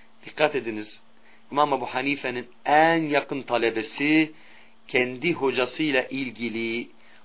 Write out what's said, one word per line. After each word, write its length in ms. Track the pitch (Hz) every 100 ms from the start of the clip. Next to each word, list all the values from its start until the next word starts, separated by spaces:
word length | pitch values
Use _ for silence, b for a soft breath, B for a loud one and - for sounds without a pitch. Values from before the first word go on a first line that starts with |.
| b - -
Dikkat 300 | - 147 139
ediniz, 480 | 113 107 107 - - - b b -
İmam 220 | 139 147
Ebu 120 | 127 120
Hanife'nin 640 | 131 139 139 131 123 - - -
en 380 | 151 160 165
yakın 380 | 151 143 - 143
talebesi, 920 | - 120 117 110 107 - 147 156 156 B B B B B -
kendi 460 | 127 123 127 147
hocasıyla 680 | 160 135 120 123 - 156 131
ilgili, 840 | - 135 127 104 117 113 113 117 - - b b